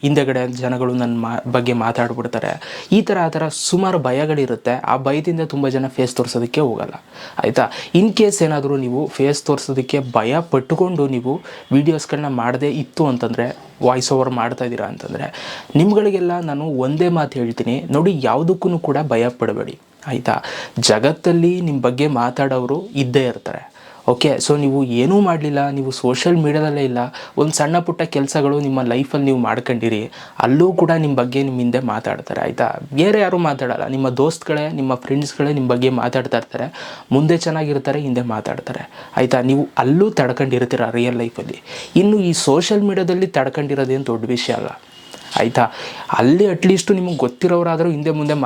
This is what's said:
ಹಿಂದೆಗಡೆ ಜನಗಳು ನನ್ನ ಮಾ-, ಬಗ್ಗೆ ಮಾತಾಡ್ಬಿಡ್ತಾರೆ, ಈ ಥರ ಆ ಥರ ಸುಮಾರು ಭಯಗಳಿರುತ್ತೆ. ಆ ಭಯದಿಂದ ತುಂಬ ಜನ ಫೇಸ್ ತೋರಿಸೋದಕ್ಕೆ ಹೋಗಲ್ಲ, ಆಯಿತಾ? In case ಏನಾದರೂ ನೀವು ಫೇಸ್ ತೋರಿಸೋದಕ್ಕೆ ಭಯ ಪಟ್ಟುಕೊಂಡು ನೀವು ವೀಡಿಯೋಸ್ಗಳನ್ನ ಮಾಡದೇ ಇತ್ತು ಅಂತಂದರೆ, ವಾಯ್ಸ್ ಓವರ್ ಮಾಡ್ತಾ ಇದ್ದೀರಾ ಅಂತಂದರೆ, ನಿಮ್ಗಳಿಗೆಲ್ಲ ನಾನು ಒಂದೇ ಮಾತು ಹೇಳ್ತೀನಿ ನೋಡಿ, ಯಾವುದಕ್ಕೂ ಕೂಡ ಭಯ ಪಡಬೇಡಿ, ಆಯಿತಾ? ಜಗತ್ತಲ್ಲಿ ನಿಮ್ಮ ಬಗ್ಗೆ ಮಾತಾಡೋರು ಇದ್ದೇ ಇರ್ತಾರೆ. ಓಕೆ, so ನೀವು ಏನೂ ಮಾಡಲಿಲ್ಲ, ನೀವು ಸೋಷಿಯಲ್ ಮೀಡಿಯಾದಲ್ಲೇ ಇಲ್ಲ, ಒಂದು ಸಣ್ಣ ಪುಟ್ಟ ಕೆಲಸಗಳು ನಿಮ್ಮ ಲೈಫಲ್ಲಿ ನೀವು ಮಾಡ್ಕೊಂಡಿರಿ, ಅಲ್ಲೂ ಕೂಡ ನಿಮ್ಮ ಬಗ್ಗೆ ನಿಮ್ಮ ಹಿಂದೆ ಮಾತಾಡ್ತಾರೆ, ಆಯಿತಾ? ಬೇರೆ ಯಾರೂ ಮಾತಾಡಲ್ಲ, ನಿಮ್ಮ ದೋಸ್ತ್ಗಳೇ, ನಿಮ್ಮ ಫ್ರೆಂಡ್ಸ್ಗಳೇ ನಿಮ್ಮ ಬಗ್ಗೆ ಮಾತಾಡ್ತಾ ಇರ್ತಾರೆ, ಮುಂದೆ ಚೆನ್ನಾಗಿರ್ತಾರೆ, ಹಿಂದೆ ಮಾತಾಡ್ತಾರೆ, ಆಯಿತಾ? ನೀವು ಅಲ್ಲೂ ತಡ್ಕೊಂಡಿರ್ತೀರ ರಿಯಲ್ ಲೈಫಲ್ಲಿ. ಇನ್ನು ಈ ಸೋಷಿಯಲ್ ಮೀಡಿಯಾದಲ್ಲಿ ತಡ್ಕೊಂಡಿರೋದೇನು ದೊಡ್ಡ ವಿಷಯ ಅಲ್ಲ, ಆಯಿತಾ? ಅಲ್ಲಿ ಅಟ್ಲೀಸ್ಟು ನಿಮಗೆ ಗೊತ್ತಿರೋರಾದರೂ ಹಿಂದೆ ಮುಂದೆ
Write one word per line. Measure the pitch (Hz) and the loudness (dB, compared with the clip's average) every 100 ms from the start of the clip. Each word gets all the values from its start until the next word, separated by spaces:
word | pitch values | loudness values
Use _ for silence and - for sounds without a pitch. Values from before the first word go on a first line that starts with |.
ಹಿಂದೆಗಡೆ | 143 143 135 127 127 123 | 2 2 2 0 -2 -4
ಜನಗಳು | 127 123 127 127 | -4 -2 0 0
ನನ್ನ | 120 117 113 | 0 -2 -2
ಮಾ-, | 120 123 123 | -4 -2 0
ಬಗ್ಗೆ | 123 120 | 0 0
ಮಾತಾಡ್ಬಿಡ್ತಾರೆ, | 113 120 117 117 117 113 - - - - - 202 | 0 0 -2 -4 -6 -4 -4 -6 -10 -14 2 2
ಈ | 220 | 2
ಥರ | 190 165 | 0 0
ಆ | 160 | -2
ಥರ | 156 - - | -4 -4 -2
ಸುಮಾರು | 180 190 175 131 | 0 2 0 0
ಭಯಗಳಿರುತ್ತೆ. | 131 156 147 127 113 120 127 - | 0 0 0 0 -2 -2 -2 0
ಆ | 127 135 | 0 0
ಭಯದಿಂದ | 147 165 165 156 | 0 0 -2 -2
ತುಂಬ | 143 139 131 | -2 0 0
ಜನ | 131 131 | -2 -2
ಫೇಸ್ | 123 - | -2 0
ತೋರಿಸೋದಕ್ಕೆ | 120 120 120 151 135 | -2 -2 -2 0 0
ಹೋಗಲ್ಲ, | 110 - - - - - - | -2 -8 -12 -20 -20 -10 -2
ಆಯಿತಾ? | - 127 110 - - 170 | 0 2 0 -4 0 2
In | 214 214 | 4 4
case | 208 202 160 | 2 2 0
ಏನಾದರೂ | 147 139 139 123 | 0 -2 -2 -2
ನೀವು | 127 147 - | -2 -4 0
ಫೇಸ್ | 139 143 - | 0 2 0
ತೋರಿಸೋದಕ್ಕೆ | 139 - 131 - 143 127 117 | -2 0 -4 -2 -2 0 0
ಭಯ | 110 156 170 | 0 -2 0
ಪಟ್ಟುಕೊಂಡು | 135 - 160 185 170 139 127 | -2 0 0 2 2 0 0
ನೀವು | 123 147 - - - 135 | -2 -4 -8 -20 0 2
ವೀಡಿಯೋಸ್ಗಳನ್ನ | 151 156 - 147 147 123 | 4 0 -4 -4 -2 -2
ಮಾಡದೇ | 117 127 143 147 | -2 0 -2 -2
ಇತ್ತು | - - 147 | -4 0 0
ಅಂತಂದರೆ, | 123 113 117 120 - - - 123 | 0 -2 -2 -4 -6 -16 0 0
ವಾಯ್ಸ್ | 127 - 131 | 2 0 0
ಓವರ್ | 127 123 | 2 0
ಮಾಡ್ತಾ | 117 123 123 | -2 -4 -6
ಇದ್ದೀರಾ | 120 101 | -4 -6
ಅಂತಂದರೆ, | - - - 147 - - - - 143 | -8 -10 -8 -8 -10 -12 -14 0 2
ನಿಮ್ಗಳಿಗೆಲ್ಲ | 196 208 208 190 175 175 165 | 4 4 2 2 0 -2 -4
ನಾನು | 143 160 131 131 | -4 -4 -2 -2
ಒಂದೇ | 156 175 170 | 0 2 2
ಮಾತು | 139 135 | 0 -2
ಹೇಳ್ತೀನಿ | 117 113 117 135 - 143 | -4 -2 -2 -4 0 2
ನೋಡಿ, | 196 156 120 | 2 2 0
ಯಾವುದಕ್ಕೂ | 127 170 185 180 170 - | 2 2 0 0 0 -2
ಕೂಡ | 139 147 | -2 0
ಭಯ | 113 120 120 | 0 0 0
ಪಡಬೇಡಿ, | 110 110 107 - _ _ 147 | -4 -2 -6 -10 _ _ -8
ಆಯಿತಾ? | 120 123 - - - - - 113 | -4 -2 -2 -4 -12 -8 -2 2
ಜಗತ್ತಲ್ಲಿ | 107 135 160 180 170 170 180 170 | 4 4 2 2 4 4 2 0
ನಿಮ್ಮ | 139 123 | 0 0
ಬಗ್ಗೆ | 127 151 127 | 2 0 2
ಮಾತಾಡೋರು | 120 123 135 131 123 156 202 139 | 0 0 0 0 0 -4 -4 -4
ಇದ್ದೇ | 123 135 123 | 0 2 0
ಇರ್ತಾರೆ. | - - - - - - - - | -2 -8 -10 -14 -20 -20 -4 0
ಓಕೆ, | 123 151 - - | 2 2 2 2
so | 147 | 2
ನೀವು | 143 139 131 120 | 2 2 2 2
ಏನೂ | 143 202 190 | 4 4 4
ಮಾಡಲಿಲ್ಲ, | 165 147 143 143 139 | 2 0 0 0 -2
ನೀವು | 131 127 | -4 -2
ಸೋಷಿಯಲ್ | 123 131 180 170 | -2 2 2 4
ಮೀಡಿಯಾದಲ್ಲೇ | 147 156 151 143 135 | 2 2 0 0 0
ಇಲ್ಲ, | 123 123 - - - | 0 -4 -8 -8 -2
ಒಂದು | 151 - | 0 0
ಸಣ್ಣ | 151 175 170 | 0 0 0
ಪುಟ್ಟ | 165 165 143 | -4 -2 -2
ಕೆಲಸಗಳು | 139 160 143 143 139 | 0 0 2 0 0
ನಿಮ್ಮ | 131 123 | 0 0
ಲೈಫಲ್ಲಿ | 123 135 147 135 | -2 0 0 2
ನೀವು | 127 110 | 2 0
ಮಾಡ್ಕೊಂಡಿರಿ, | 117 127 117 117 107 117 - - - 120 | -2 -2 -2 0 -2 -4 -14 -10 -2 2
ಅಲ್ಲೂ | 143 180 175 | 6 4 4
ಕೂಡ | 165 165 | 2 4
ನಿಮ್ಮ | 147 131 | 2 0
ಬಗ್ಗೆ | 123 135 139 | 0 0 -2
ನಿಮ್ಮ | 127 | 0
ಹಿಂದೆ | 120 123 120 | 0 0 -2
ಮಾತಾಡ್ತಾರೆ, | 107 104 - - - - | -4 -4 -6 -6 -4 -2
ಆಯಿತಾ? | - 117 - - 135 | 0 -2 -2 -4 2
ಬೇರೆ | 190 214 185 | 4 4 2
ಯಾರೂ | 180 160 | 2 0
ಮಾತಾಡಲ್ಲ, | 135 127 - 131 135 | -2 -4 -4 -4 -2
ನಿಮ್ಮ | 131 123 | 0 2
ದೋಸ್ತ್ಗಳೇ, | 151 165 - 151 151 151 | 2 0 -4 -2 -2 -2
ನಿಮ್ಮ | 131 123 - | -2 -2 -2
ಫ್ರೆಂಡ್ಸ್ಗಳೇ | 139 143 - 143 147 | -2 -2 -2 0 2
ನಿಮ್ಮ | 127 | 2
ಬಗ್ಗೆ | 123 131 123 | 2 2 2
ಮಾತಾಡ್ತಾ | 120 131 127 117 | 0 -2 0 -2
ಇರ್ತಾರೆ, | - - 131 - - - - 131 | -4 -8 -8 -10 -16 -16 0 2
ಮುಂದೆ | 156 170 170 | 4 2 0
ಚೆನ್ನಾಗಿರ್ತಾರೆ, | 156 151 139 139 147 143 | -2 -2 -2 -2 -2 0
ಹಿಂದೆ | 123 120 | -2 -2
ಮಾತಾಡ್ತಾರೆ, | 107 - - - - - - - - | -4 -4 -8 -8 -10 -12 -18 -6 0
ಆಯಿತಾ? | 123 131 127 | 2 2 2
ನೀವು | 139 - - | 2 2 0
ಅಲ್ಲೂ | 127 165 208 - | 4 4 4 2
ತಡ್ಕೊಂಡಿರ್ತೀರ | 127 123 135 123 123 123 113 120 | 0 0 0 0 0 0 0 0
ರಿಯಲ್ | 123 120 | 0 -2
ಲೈಫಲ್ಲಿ. | 117 - - - - - - 170 | -4 -8 -12 -14 -14 -16 -2 2
ಇನ್ನು | 202 214 180 | 4 4 2
ಈ | 156 143 | 2 4
ಸೋಷಿಯಲ್ | 151 175 208 202 | 4 4 2 2
ಮೀಡಿಯಾದಲ್ಲಿ | 190 180 180 185 147 | 0 0 0 0 0
ತಡ್ಕೊಂಡಿರೋದೇನು | 147 160 143 139 131 135 131 | 0 -2 -2 -2 0 -2 -2
ದೊಡ್ಡ | 113 113 123 | -4 -2 -4
ವಿಷಯ | - 107 | -2 -4
ಅಲ್ಲ, | 104 - - - - - - - | -6 -10 -18 -20 -20 -20 -10 -4
ಆಯಿತಾ? | 117 127 113 - - - - - | 0 0 0 -2 -14 -12 -4 2
ಅಲ್ಲಿ | 123 175 208 170 | 4 4 4 4
ಅಟ್ಲೀಸ್ಟು | 185 190 - 190 | 2 2 2 0
ನಿಮಗೆ | 180 165 | 0 -2
ಗೊತ್ತಿರೋರಾದರೂ | 196 - 180 175 170 160 170 147 | -2 0 0 2 2 0 0 0
ಹಿಂದೆ | 151 151 | -2 -2
ಮುಂದೆ | 147 151 | -2 0